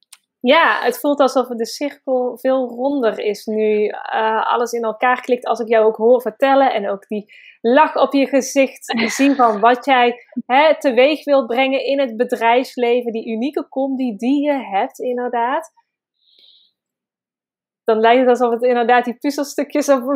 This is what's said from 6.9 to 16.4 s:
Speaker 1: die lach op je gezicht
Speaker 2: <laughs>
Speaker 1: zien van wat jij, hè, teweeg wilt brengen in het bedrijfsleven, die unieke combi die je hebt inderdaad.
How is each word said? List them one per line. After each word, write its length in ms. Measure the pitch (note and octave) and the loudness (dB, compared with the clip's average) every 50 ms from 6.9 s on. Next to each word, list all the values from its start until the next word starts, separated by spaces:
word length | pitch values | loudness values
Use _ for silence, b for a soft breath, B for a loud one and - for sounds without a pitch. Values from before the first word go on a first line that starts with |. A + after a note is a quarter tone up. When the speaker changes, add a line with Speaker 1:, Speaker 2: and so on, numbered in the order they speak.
| G3+ G3 - - | -6 -8 -10 -10
Speaker 1:
die 260 | G#3+ G#3 G3+ B B B B B B B | -10 -10 -10 B B B B B B B
lach 340 | - A3+ B3 C#4+ D#4 D#4 D#4 - | 0 2 4 4 4 2 2 0
op 160 | C#4 C4+ - | 0 0 2
je 140 | C#4 C4+ - | 0 0 0
gezicht 580 | - C4+ A3+ - - C#4 C4+ C4 - - - | 0 -2 -2 0 0 0 0 0 -2 -8 -12
Speaker 2:
<laughs> 320 | - C#4 A3+ A3+ A3+ - - | -8 -4 -4 -4 -2 -2 0
Speaker 1:
zien 160 | C4+ C#4 C#4 | 2 2 4
van 240 | A#3+ B3 A3+ A3 G3+ | 4 2 2 2 4
wat 260 | G3+ A#3 B3+ B3 - | 4 2 2 2 2
jij, 420 | C#4+ C4+ B3 A#3+ A#3+ A#3+ - - _ _ - - | 2 2 4 4 2 0 -2 -8 _ _ -12 -4
hè, 320 | - A#3+ C4+ D4+ D#4+ D4 D4+ | 0 2 4 4 4 2 2
teweeg 440 | - C#4+ A#3+ A3+ B3+ C#4+ D#4 D4 - | 0 0 2 4 4 4 2 0 0
wilt 240 | C#4+ C#4+ C4+ C4 A3+ | 0 2 2 2 0
brengen 380 | A#3 A#3+ C4 C4 C4+ C4 - | 0 0 0 0 0 -2 -2
in 140 | - C#4 C#4 | -2 -2 -2
het 180 | C#4 B3+ A3 A3 | -2 -2 -2 -4
bedrijfsleven, 960 | B3 - B3 A3 A3+ A3+ A#3 B3 C4+ - - - B3 A#3 A#3+ B3 A#3 A#3 | -4 -4 -2 0 2 2 4 2 2 -2 -4 -2 0 0 0 0 0 -2
die 160 | G#3+ A3+ A3 A#3+ | -6 -6 -6 -6
unieke 400 | A3+ A3 A#3 D4 D4 F4+ D4 - | -6 -4 -4 -4 -4 -6 -8 -6
combi 460 | - C4 C4+ C#4 C4+ B3+ C4 B3 G#3+ | -6 -6 -4 -4 -4 -4 -4 -6 -6
die 280 | G3 A#3 A#3+ C#4 D4 C#4 | -4 -2 -2 0 0 0
je 80 | D4 C#4+ C4+ A3+ G3+ | 0 -2 -2 -4 -6
hebt 280 | G3 F#3+ A3+ C#4 - - | -4 -4 -4 -4 -6 -8
inderdaad. 720 | - B3+ B3 B3 B3 B3 B3 A#3+ A#3 A#3+ C4+ D#4+ - - _ _ _ _ _ _ _ _ _ b b b b b | -8 -6 -4 -4 -4 -4 -4 -2 -2 -2 -4 -4 -6 -10 _ _ _ _ _ _ _ _ _ b b b b b